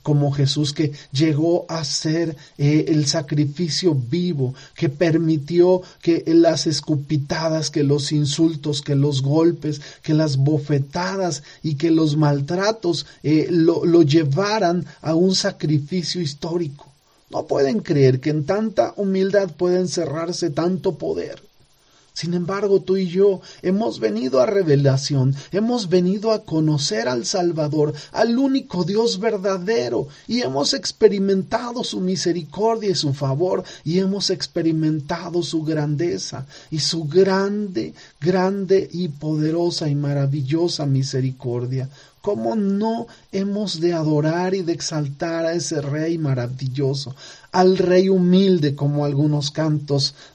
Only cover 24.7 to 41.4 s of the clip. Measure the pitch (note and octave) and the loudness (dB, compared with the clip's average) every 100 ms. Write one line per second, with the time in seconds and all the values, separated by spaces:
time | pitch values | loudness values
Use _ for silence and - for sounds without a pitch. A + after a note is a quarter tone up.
24.7 | C#3 C#3 C3+ - C#3+ C3 C#3 - F#3 A3+ | 4 4 2 0 0 0 0 -4 -2 0
25.7 | A#3+ F#3+ F#3 F3+ G#3 A3 G#3+ - D#3+ D#3 | 0 2 2 2 0 0 -2 -2 0 2
26.7 | D3+ - G#3+ A3+ B2 - F#3+ F3 D#3 D3 | 2 0 -2 -2 -2 -2 -2 0 0 -2
27.7 | D3+ D3 - - - A3+ A#3 C#4 C4+ - | 0 0 -2 -6 0 0 2 2 0 -2
28.7 | F3+ E3+ G#3 A#3 F#3+ A3 G#3+ G3 F#3+ F3 | -2 0 2 0 0 -2 0 -2 -2 -2
29.7 | A#4 - - - - - A#3 B3 C4+ C#4 | -2 0 -4 -6 -10 -4 -4 -2 -2 0
30.7 | C4+ - - G#3+ G3 G3 F#3+ - A3+ B3 | -2 -4 2 2 4 0 0 -2 -4 -6
31.7 | A#3+ - G#3 F#3 F#3+ F3+ E3+ D3+ F3+ A3+ | -8 -6 -4 -2 -2 -2 -2 -6 -2 -2
32.7 | A3+ G#3+ E3+ D3 C3 C3+ C3+ - F#3+ - | 0 -2 -2 -2 -2 -2 0 0 -2 -6
33.7 | - - F3+ F#3+ G3 F#3 F#3 - F3 D#3+ | -10 -2 0 0 0 -2 -4 -4 -2 0
34.7 | D#3+ D#3 D#3 C3+ E3+ F3 F3 D#3+ E3 D3+ | 0 0 -2 -4 -8 -4 -4 -2 -4 -2
35.7 | D#3 D3 D3 F3 F#3+ - - C3+ - - | -2 -2 -2 -2 -4 -8 -12 -14 -18 -10
36.7 | D#3 - E3 D3+ E3+ F#3+ F#3+ G3 G#3 G3+ | -4 -2 -4 0 4 4 4 0 -2 -4
37.7 | F3+ D#3 - - - D3+ F#3 F#3 G3+ F#3 | -6 -8 -10 -20 -6 0 2 2 0 2
38.7 | F#3+ - E3+ F3+ C#3 D#3 D#3 D#3 E3+ F3 | 0 0 -4 -6 -6 -4 0 0 0 0
39.7 | - D#3 C#3+ C#3+ C#3+ C#3 D3 C3 D#3+ F3 | -2 -2 -2 0 0 0 -2 0 0 0
40.7 | E3+ C#3+ C3+ C3 C3+ C3 B2+ | -2 0 0 0 -2 -2 -4